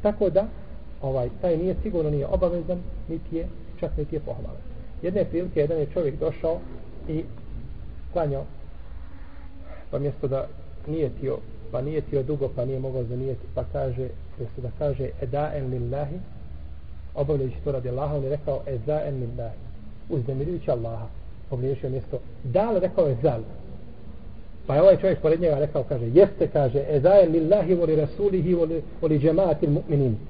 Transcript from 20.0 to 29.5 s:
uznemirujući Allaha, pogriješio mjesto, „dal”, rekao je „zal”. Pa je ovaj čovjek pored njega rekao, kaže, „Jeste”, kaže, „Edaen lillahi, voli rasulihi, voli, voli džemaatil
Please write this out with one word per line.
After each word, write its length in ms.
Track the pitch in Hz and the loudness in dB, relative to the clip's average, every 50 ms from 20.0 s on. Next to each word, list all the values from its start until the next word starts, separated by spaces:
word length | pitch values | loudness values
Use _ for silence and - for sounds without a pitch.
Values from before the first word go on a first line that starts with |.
| - - | -6 -4
uznemirujući 600 | 170 143 117 127 135 131 147 170 180 165 - - | -2 -2 -2 -2 -2 -2 -2 -2 -4 -4 0 0
Allaha, 360 | 135 117 113 113 113 110 110 110 - - - - - - - - | 0 0 0 -4 -6 -6 -8 -8 -8 -10 -10 -10 -10 -10 -8 -6
pogriješio 400 | 139 123 127 135 139 131 - 131 | -4 -2 0 -2 -2 -2 -2 -4
mjesto, 280 | 131 131 - - - 123 - - - - - | -4 -4 -4 -6 -6 -6 -6 -8 -10 -8 -6
„dal”, 340 | 131 120 180 214 233 220 180 | 2 2 4 4 4 2 2
rekao 280 | 175 185 - - 170 | 2 2 4 4 4
je 100 | 143 127 117 | 4 4 4
„zal”. 180 | 139 156 123 113 113 - - - - - - - - - - - - - - - - - - - - - - - - | 2 2 2 2 -4 -8 -10 -10 -10 -10 -10 -10 -10 -10 -12 -10 -10 -10 -10 -10 -10 -10 -10 -10 -10 -10 -12 -10 -4
Pa 80 | - 135 | 0 4
je 80 | 147 | 8
ovaj 140 | 175 196 185 | 10 10 10
čovjek 240 | - - 190 175 - | 10 6 2 2 4
pored 200 | - 156 160 170 | 4 4 4 4
njega 180 | 175 165 147 139 | 4 2 4 4
rekao, 240 | 151 147 - 151 | 2 2 0 -2
kaže, 240 | 123 - 147 123 117 113 123 | 0 0 -2 -2 0 6 10
„Jeste”, 340 | 170 202 185 - - 170 - | 10 8 8 8 0 0 2
kaže, 320 | - 156 143 127 117 143 139 - | 4 4 4 4 2 0 0 2
„Edaen 440 | 151 143 131 175 196 202 185 160 | 2 4 6 8 10 10 10 8
lillahi, 420 | 160 170 156 156 196 208 180 175 185 | 6 2 6 6 4 4 6 4 4
voli 220 | 175 170 156 156 | 4 4 4 4
rasulihi, 580 | 151 151 147 - - 202 202 190 185 151 180 180 | 4 4 2 0 0 2 2 4 4 4 4 4
voli, 280 | 170 165 156 165 160 151 - - - | 4 4 2 0 -2 -4 -6 -6 -2
voli 180 | 165 156 156 147 | 2 4 4 6
džemaatil 520 | 131 160 156 175 196 175 | 6 6 6 6 6 4